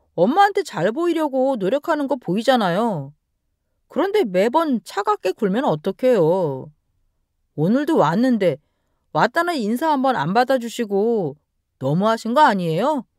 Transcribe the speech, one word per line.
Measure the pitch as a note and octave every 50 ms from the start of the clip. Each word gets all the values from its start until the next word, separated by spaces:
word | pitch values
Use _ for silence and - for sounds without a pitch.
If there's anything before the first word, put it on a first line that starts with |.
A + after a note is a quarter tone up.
| _ _ _
엄마한테 | - F3 A3 D#4 G4 G4+ G#4 G4+ G#4 D#4+
잘 | - - E3 D#3+ G#3+
보이려고 | A3+ D4+ E4+ F4 D#4+ E4 D#4 C#4+ B3+ C4 B3+ C4+ C4+
노력하는 | A3 F#3+ F3+ B3 D4 - F4 D#4+ D4+ C#4+
거 | C4 D4
보이잖아요. | B3 - - F3 A3 A3 C4+ C4 A#3+ G#3 F3 E3 G3 A#3+ A#3 G3 D3+ C3+ C#3 D3 _ _ _ _ _ _ _ _ _ _ _ _ _ _
그런데 | _ - A#3+ E4 G4+ G4 G#4+ E4+
매번 | G#3 F3 F3+ G3+ A#3+ B3 D#4+ E4 D4+ B3+ G#3 -
차갑게 | - - G4 G#4 G#4+ G#4 - - F#4 F4+
굴면 | - A#3 F#3+ F#3 A#3 D4
어떡해요. | B3+ E3 D3+ - G3 G3 - B3+ B3+ B3 G3+ D#3+ D#3 F3 F#3+ F3+ D3 C3+ C3 C3+ D3+ - _ _ _ _ _ _ _ _ _ _ _ _ _ _ _ _
오늘도 | C#3+ D3+ F3+ A#3 C#4 D4 D4+ D#4+
왔는데 | A3+ D#3 D3+ E3+ G#3+ B3 C4 B3 G#3 G3+ E3+ C3+ C#3+ _ _ _ _ _ _ _ _ _ _ -
왔다는 | D3+ F3 A#3+ - E4+ E4+ F4 F4
인사 | C#4 G#3 G3+ A#3 B3 D#4+ D#4+
한번 | D4 C4+ B3+ C4+ B3
안 | E3+ C#3+ E3 G3
받아주시고 | A#3+ B3+ B3 C4+ C4 A#3 A#3 - - A#3+ G3 G3+ F#3+ G#3 A#3 A#3 G#3+ F3 C#3 C#3+ - _ _ _ _ _ _ _ _
너무하신 | C3 C3 D3+ F3+ G3+ A3 A3+ A3 - A3 A#3+
거 | D4
아니에요? | D4+ C4+ G#3 F#3+ F3 E3 D#3 E3+ A3+ D4 D#4 C4+ - - _